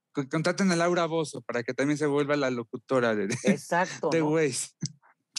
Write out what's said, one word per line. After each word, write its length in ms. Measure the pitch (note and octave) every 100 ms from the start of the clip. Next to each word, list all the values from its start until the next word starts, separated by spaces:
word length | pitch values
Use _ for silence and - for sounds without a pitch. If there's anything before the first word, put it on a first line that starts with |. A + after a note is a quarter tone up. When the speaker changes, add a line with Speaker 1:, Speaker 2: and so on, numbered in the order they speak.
| _
Speaker 1:
que 140 | - C3+
contraten 440 | D#3+ D#3+ F3+ F#3+
a 40 | E3+
Laura 300 | E3+ F3+ E3
Bozzo 360 | E3 D3+ A#2
para 200 | - A#2+
que 100 | A#2+
también 240 | B2+ C#3 D3
se 80 | D3+
vuelva 300 | C#3+ C#3+ D3
la 140 | C3+
locutora 640 | B2 A2+ B2+ - C3 A#2+ G#2+
de, 120 | G2+
de, 80 | -
Speaker 2:
Exacto, 720 | G3+ G3 - E3+ F#3 - E3+
Speaker 1:
de 100 | D#3+
Speaker 2:
¿no? 120 | D3+
Speaker 1:
Waze. 360 | D#3+ D3+ A#2+ - - - - _ _ _